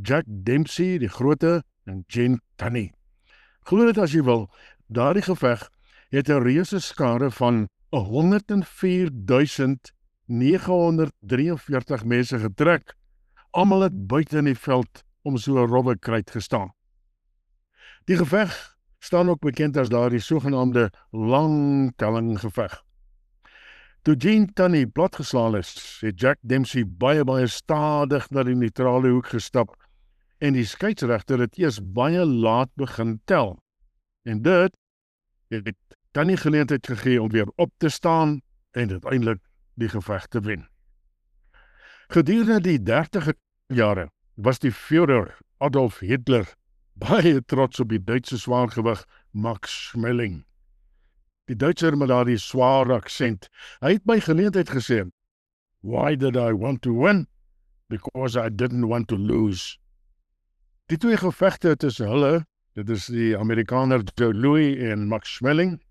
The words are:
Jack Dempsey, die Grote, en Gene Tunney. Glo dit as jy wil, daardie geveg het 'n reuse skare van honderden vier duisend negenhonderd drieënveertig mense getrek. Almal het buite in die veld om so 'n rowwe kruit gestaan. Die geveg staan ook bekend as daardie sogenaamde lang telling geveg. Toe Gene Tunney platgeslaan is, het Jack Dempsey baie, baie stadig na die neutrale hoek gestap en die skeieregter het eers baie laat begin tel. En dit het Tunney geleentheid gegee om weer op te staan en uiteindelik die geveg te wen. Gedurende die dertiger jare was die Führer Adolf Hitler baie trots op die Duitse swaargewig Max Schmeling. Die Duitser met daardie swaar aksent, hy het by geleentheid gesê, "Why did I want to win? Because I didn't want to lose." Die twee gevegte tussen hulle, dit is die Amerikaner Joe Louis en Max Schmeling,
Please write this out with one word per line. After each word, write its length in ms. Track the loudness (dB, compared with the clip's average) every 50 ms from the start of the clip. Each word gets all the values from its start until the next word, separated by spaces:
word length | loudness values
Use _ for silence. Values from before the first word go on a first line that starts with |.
| -4
Jack 220 | -2 -2 -2 -2
Dempsey, 720 | -4 -8 -8 -2 0 0 2 0 0 -2 -2 -2 0 0 -2
die 100 | -2 -4
Grote, 560 | -4 0 0 2 2 2 2 2 2 0 -2 _ _ _ _
en 200 | -12 -12 -12 -12
Gene 320 | -6 -2 0 0 2 0 0 -4 _ _
Tunney. 380 | -8 -6 -6 -4 -4 -6 -8 -10 _ _ _ _ _ _ _ _ _ _ _ _ _ _
Glo 240 | 0 2 4 4 4
dit 80 | 4 2
as 160 | 0 0 2
jy 80 | 2 2
wil, 240 | 2 2 0 0 -6 _ _ -20 -20 _ _ _
daardie 400 | -8 -4 0 0 2 2 0 0
geveg 400 | -2 -2 0 0 0 0 -2 -4 -12 _ _ _ _ _ _ _ _ -2
het 160 | -2 0 2
'n 120 | 2 2 4
reuse 360 | 4 2 2 0 0 -4 -6
skare 520 | -6 -6 -4 -2 0 0 0 0 0 -2
van 380 | -2 0 0 2 2 2 0 -4 _ _ _ _
honderden 720 | -4 -4 -4 -2 0 2 2 4 2 2 0 0 -2 -2 -2
vier 480 | -4 -6 -4 -2 0 0 0 0 -2 -4
duisend 800 | -6 -2 2 4 4 4 2 0 -2 -2 -2 -2 -2 -6 -16 _ _ _ _ _ _ _
negenhonderd 880 | -6 -2 0 2 2 2 2 0 0 0 2 2 2 2 0 0 -2 -4 _
drieënveertig 840 | -8 -4 -2 0 0 0 -2 -4 -6 -4 -4 -4 -4 -4 -6 -6 -2
mense 340 | 0 0 0 0 0 -2 -4
getrek. 560 | -4 -4 -2 0 2 2 2 0 -2 -8 -20 _ _ _ _ _ _ _ _ _ _ _
Almal 300 | 0 2 4 4 4 4
het 260 | 2 2 0 -4 -4
buite 320 | -2 0 0 0 0 0 0
in 60 | 2
die 140 | 0 0 -2
veld 440 | -2 0 0 0 0 -2 -8 -20 -20 _ _ _ -6
om 140 | -4 -4
so 260 | -4 -2 0 2 2 2
'n 60 | 2
rowwe 300 | 2 2 2 0 -2 -4
kruit 320 | -4 -4 -2 -2 -4 -4
gestaan. 420 | -8 -10 -6 -4 -4 -4 -4 -6 -12 _ _ _ _ _ _ _ _ _ _ _ _ _ _ _ _ _ _ _ _ _ -20 -20 -20 _ _
Die 120 | 0 0
geveg 600 | 2 2 2 2 0 0 0 -4 -8 -16 -20 _ _ _ _ _ _
staan 300 | -6 -2 0 2 2 2
ook 120 | 2 0
bekend 360 | 0 -2 0 0 0 0 0
as 120 | 0 0 0
daardie 320 | 2 0 2 2 0 -2
sogenaamde 680 | -2 0 -2 0 0 0 0 0 0 2 4 2 2 2 0 _ _ _
lang 840 | -8 -4 -2 0 2 2 2 2 0 0 2 2 2 2 0 0 -2
telling 440 | -2 -2 -2 -2 0 -2 -2 -4 -4
geveg. 440 | -6 -6 -4 -4 -6 -6 -8 -14 _ _ _ _ _ _ _ _ _ _ _ _ _ _ -20 -20 -20 -20 -20 -20 -20 _ _ _ 2
Toe 120 | 2 2 4
Gene 340 | 4 4 4 4 4 2 2
Tunney 340 | 0 2 2 2 2 0
platgeslaan 720 | 0 -2 -2 -2 -2 -2 -6 -8 -4 -2 0 0 0 0
is, 420 | -2 -4 -8 -12 -18 -18 -18 -14 -8
het 200 | -8 -8 -4 0
Jack 180 | 0 0 0 0
Dempsey 440 | -2 -2 0 0 0 -2 -2 -4 -4
baie, 380 | -4 -4 -2 0 0 2 2 0
baie 220 | 0 0 0 0
stadig 840 | -2 -4 -6 -6 -4 -2 -2 0 -2 -2 -2 -2 0 -2 -2 -4 -4
na 120 | -4 -2 0
die 120 | 0 0
neutrale 540 | 0 0 -2 -2 -2 0 0 2 2 2 4
hoek 180 | 2 2 0
gestap 500 | -2 -6 -8 -6 -4 -2 -2 -2 -2 -4 _ _ _ _ _ _ _ _ _ _ _ _ -4
en 140 | -2 0 0
die 120 | 0 0
skeieregter 720 | -2 -4 -4 -4 -4 -4 -2 -2 -2 -2 -2 -2 -2 0 0
het 200 | 0 -2 -2 -2
eers 220 | -2 -2 -2 -4 -8
baie 420 | -6 -2 -2 0 2 2 2 2
laat 460 | 2 2 2 2 2 2 2 0 -2 _
begin 460 | -6 -8 -6 -4 -4 -4 -4 -4 -4 -2
tel. 340 | 0 2 2 2 0 -4 -10 _ _ _ _ _ _ _ _ _ _ _ _ -10
En 200 | -6 -4 0 2
dit 340 | 4 4 4 4 2 0 _ _ _ _ _ _ _ _ _ _ _ _ _ _ -10
het 280 | -10 -8 -8 -8 -10 -12 _ _ -20 _ _ _
Tunney 260 | -4 -2 0 2 0
geleentheid 500 | 0 2 2 2 2 2 2 -2 -4 -4
gegee 360 | -6 -8 -2 0 2 2 2 2
om 60 | 2
weer 200 | 0 0 0 0 -2
op 140 | -2 -2 -2 -2
te 120 | -2 -2 -2
staan 520 | -2 0 0 2 2 2 2 0 0 -4 -8 _ _ _ _ _
en 200 | -6 -4 -4 -4
uiteindelik 500 | -4 -6 -6 -4 -2 0 0 0 -2 -4 -6 _ _ _ _ _ _
die 140 | -6 -6 -6
geveg 380 | -4 -6 -6 -6 -6 -8 -8
te 140 | -6 -6 -6
wen. 280 | -4 -4 -6 -8 -10 -14 _ _ _ _ _ _ _ _ _ _ _ _ _ _ _ _ _ _ _ _ _ _ -20 -20 -20 -20 _ -2
Gedurende 520 | 2 2 2 4 2 2 2 2 2 2
die 220 | 2 2 0 0 0
dertiger 520 | 0 0 0 0 -2 -4 -4 -2 -2 -4 -4 _ _ _ _ _
jare 420 | -4 0 2 2 2 2 0 -4 -8 _ _ _ _ _ -4
was 200 | -2 -2 0 0
die 120 | -2 -4 -4
Führer 640 | -4 -4 0 2 4 4 4 4 2 0 -2 -8 -18 _ _ _ -6
Adolf 400 | -4 -2 0 0 0 0 -2 -4
Hitler 460 | -4 -4 -2 -2 0 2 0 0 0 -2 -10 _ _ _ _ _ _ _ _ -8
baie 400 | -2 0 2 4 4 4 4 2 0
trots 360 | -2 0 0 0 0 0 -2
op 100 | -4 -2 -2
die 80 | -4
Duitse 380 | -2 -2 -4 -4 -4 -6 -10 -8
swaargewig 600 | -6 -2 -2 0 0 -2 -2 -2 -2 -2 -2 -4 -6 _ _ _ _ _ -8
Max 420 | -6 -6 -6 -6 -8 -10 -12 -12 -12 -12 -10
Schmeling. 520 | -8 -6 -4 -2 -2 -2 -2 -4 -6 -10 -14 _ _ _ _ _ _ _ _ _ _ _ _ _ _ _ _ _ _ _ _ -10
Die 80 | -6
Duitser 400 | -2 0 0 0 2 2 0 2 2
met 100 | 2 2 2
daardie 260 | 2 2 2 0 -2
swaar 500 | -2 -4 0 2 4 4 4 4 2 2 0
aksent, 540 | -2 -2 -6 -6 -4 -2 -2 -2 -4 -8 -16 _ -20 -20 -20 -10 -2 0
hy 120 | 2 2 2
het 80 | 2 2
by 120 | 2 2
geleentheid 500 | 2 2 2 2 2 2 2 0 -2 -2
gesê, 340 | -2 -4 -2 0 0 0 0 -2 -8 _ _ _ _ _ _ _ _ _ _ _ _ _ -10
"Why 340 | -6 -4 -2 0 0 0
did 200 | 0 0 0 0
I 160 | 0 0 0 0
want 300 | 0 -2 -4 -4 -4 -2
to 120 | -2 0
win? 320 | 2 4 4 4 2 0 -4 _ _ _ _ _ _ _ _ _ _ _ -10
Because 480 | -10 -10 -10 -10 -8 -6 -4 -2 -2
I 120 | -2 -2 -2
didn't 400 | -2 -2 -4 -2 -2 -2 -2 0
want 200 | -2 -2 -4 -4
to 80 | -4
lose." 640 | -4 -2 0 0 0 0 0 -2 -4 -8 -12 -16 -18 _ _ _ _ _ _ _ _ _ _ _ _ _ _ _ _ _ _ _ _ _ -8
Die 100 | -4 -2
twee 180 | 0 2 2
gevegte 600 | 2 0 -2 -2 0 0 0 0 2 0 0 0
tussen 320 | 0 0 -4 -4 -4 -4 -2
hulle, 380 | 0 2 2 2 2 0 -2 -6 _ _ _ _ _
dit 140 | -10 -6 -4
is 160 | -4 -6 -6
die 300 | -6 -4 -2 0 0 0
Amerikaner 640 | 0 -2 -2 0 -2 -2 -2 -2 0 2 2 2 0 0 -2 -2
Joe 200 | 0 0 0 2
Louis 440 | 2 2 2 4 4 4 2 0 -2
en 300 | -4 -4 -4 -4 -4 -4
Max 260 | -4 -6 -6 -10 -10
Schmeling, 460 | -4 -2 0 2 2 2 0 -2 -6 _ _